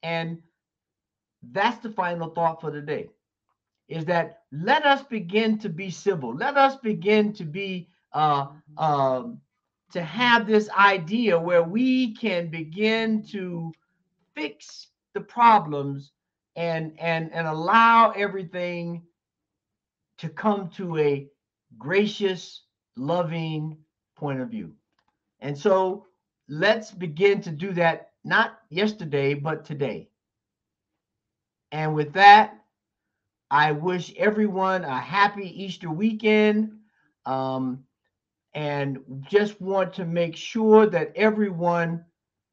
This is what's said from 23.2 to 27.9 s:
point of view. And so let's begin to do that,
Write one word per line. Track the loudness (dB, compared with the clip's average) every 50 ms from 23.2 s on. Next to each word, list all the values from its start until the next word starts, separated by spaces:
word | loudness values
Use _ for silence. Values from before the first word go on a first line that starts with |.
| -2 -4 -4 -6 -6 -6 -6 -6 -6 -8 -10 -14 _ _ _ _ _ _ _
point | _ -8 -8 -6 -6
of | -8 -8
view. | -10 -10 -12 -12 -16 _ _ _ _ _ _ _ _ _ _ _ _ _
And | -12 -10 -10 -2
so | 0 2 2 2 2 0 -2 -6 -10 _ _ _ _ _ _ _ _ -14
let's | -6 0 0 2 0 0 -4 -10
begin | -12 -10 -10 -8 -2 2 4 4 4 2
to | -2 -6
do | -8 -8 -8 -6 -2
that, | 0 2 2